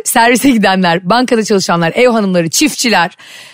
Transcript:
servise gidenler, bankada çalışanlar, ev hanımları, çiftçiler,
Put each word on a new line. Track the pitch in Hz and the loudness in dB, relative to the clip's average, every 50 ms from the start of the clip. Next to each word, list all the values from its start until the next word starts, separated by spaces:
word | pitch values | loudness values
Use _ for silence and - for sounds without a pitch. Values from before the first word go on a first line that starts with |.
| - | -4
servise | - - 240 226 240 254 240 - 277 | -2 0 2 2 4 2 2 2 2
gidenler, | 254 220 196 202 190 190 185 175 165 170 185 175 | 2 2 2 0 0 0 0 0 0 -2 -2 -2
bankada | 214 240 254 226 - 226 220 | 0 0 0 0 0 -2 0
çalışanlar, | - 220 190 185 - 180 170 170 165 - | 0 -2 -2 0 0 -2 -2 -2 -2 0
ev | - 247 254 | 0 0 2
hanımları, | 226 226 208 190 185 175 165 165 | 2 0 -2 0 0 -2 -2 -2
çiftçiler, | - - 311 277 - - - 240 208 185 170 180 - - - - - - - - | -2 -2 -2 -2 -2 -2 -4 -2 0 0 0 -2 -6 -10 -20 -20 -20 -20 -20 -20